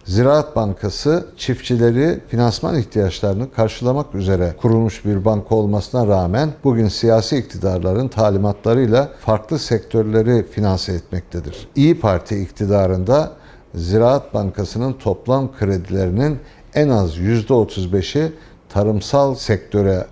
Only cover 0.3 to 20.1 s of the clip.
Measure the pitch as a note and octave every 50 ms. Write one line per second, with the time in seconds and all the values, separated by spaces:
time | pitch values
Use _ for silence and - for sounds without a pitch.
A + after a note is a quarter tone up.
0.3 | D3 D3+ D3 - - A#2 A2 G2+ G2 - - G#2 - - - C#3+ D#3+ F3 - -
1.3 | - - - - B2+ B2+ - - B2+ A#2 A#2 A#2 A#2 B2 C#3+ E3 F3 - - -
2.3 | - A#2 A#2+ A#2+ - - - E3 - D#3 A2 - - G#2+ G2+ F#2 E2+ - - G2+
3.3 | G2 G2 B2 C3+ - - A2+ A2 - - A#2+ B2 C3 C#3+ D3 C#3+ - G2 F#2+ F#2
4.3 | G2 F2+ F2+ F2 E2 - - B2 A#2 A2+ A2+ A2 - - - G#2 G#2 G2 F#2 A2
5.3 | A2 G#2 G2+ - A2+ A2 G#2+ G2+ G#2 G#2 F#2+ - - B2+ A#2 G#2 G2+ F#2+ F#2 F2
6.3 | F#2 A#2+ D3+ D#3 C#3 - - C#3 B2 A2+ A2+ G2+ - - - A#2 A2+ A2 G#2 -
7.3 | D#3 C3+ A2+ - - F2 - F#2+ F#2 F2+ F2 F#2 F#2 G#2+ C3 B2+ - A2 A2 G#2+
8.3 | G2 G2 G2+ G#2 G2+ - - G#2+ A#2 C3 C3 A2 A2 B2+ C#3+ D3 - - - -
9.3 | A2 G#2+ - - D#3+ D3 - - A#2+ G#2+ - - - A2+ A2 G#2+ G#2+ A2 A2 A#2
10.3 | B2 A#2 G2 - - - G#2 G2+ F#2 F2+ - - F#2 E2+ - - - F#2 - -
11.3 | - F2 D#2 D2+ - - - - - C#3 C#3 D#3+ E3+ E3 - G#2+ F#2+ E2+ - -
12.3 | G#2+ G2+ G2 F2 - - G#2 G2 G#2 G2+ F#2+ F#2 F#2 F#2 F#2 G2 B2+ D3 D#3 -
13.3 | - - - - - - - - - E2+ E2+ E2+ G2 A2 A2+ A#2+ C3+ C#3+ C#3+ -
14.3 | - A2+ G#2 F#2+ F2 - G2+ F2 - A2 B2 C3+ B2+ C3 - G#2 F#2+ - - -
15.3 | B2+ C3+ C3+ A#2+ - - G#2+ G2 G2 F#2 E2+ F#2 F#2 F#2+ F#2+ F#2 F2+ G#2+ C3+ D3+
16.3 | D3+ B2+ - - - - - - - D3 D3+ D3 B2+ G#2+ F#2+ F2 D#2 E2+ F2 G2+
17.3 | A#2 A#2 G#2+ - C3+ A#2+ G#2+ G2+ - G2+ F#2 F2+ F#2 G2 F2+ - - C#3+ D#3 D#3+
18.3 | D#3+ - - - - - _ - - G2 G#2 G#2+ G#2+ G#2 F#2+ - - C#3 C#3 C#3
19.3 | C3 - - - G#2+ F#2 - - - G#2 G2+ G2 F#2+ F2+ - -